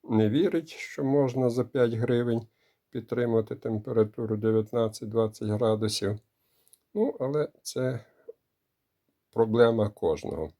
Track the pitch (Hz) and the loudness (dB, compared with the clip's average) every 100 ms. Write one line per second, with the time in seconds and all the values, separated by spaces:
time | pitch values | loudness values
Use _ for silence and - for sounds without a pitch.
0 | - 110 107 135 196 165 160 - - - | 0 2 2 2 0 -2 -6 -16 -14 -6
1 | 135 143 131 123 127 120 117 135 120 117 | 0 2 2 0 0 0 -2 0 0 2
2 | 123 120 120 113 110 _ _ _ _ 117 | 0 0 2 -2 -4 _ _ _ _ -12
3 | 110 117 120 113 110 113 120 107 113 117 | -6 -2 2 0 0 -8 -4 -4 -2 0
4 | 107 - 110 107 110 110 110 120 113 110 | 0 0 -4 0 2 2 0 -2 -2 -4
5 | 110 113 110 110 107 107 117 110 110 - | -4 0 -2 -2 -4 0 2 2 0 -2
6 | 101 107 _ _ _ _ _ _ _ 208 | -4 -6 _ _ _ _ _ _ _ -2
7 | 220 - 131 147 147 _ - 127 127 123 | -2 -2 -4 -2 -4 _ -10 -4 -4 -4
8 | - _ - - _ _ _ _ _ _ | -12 _ -20 -20 _ _ _ _ _ _
9 | _ _ _ 113 113 113 117 113 101 - | _ _ _ 0 2 6 6 6 0 0
10 | 85 78 - 73 78 | -2 -2 -4 -6 -8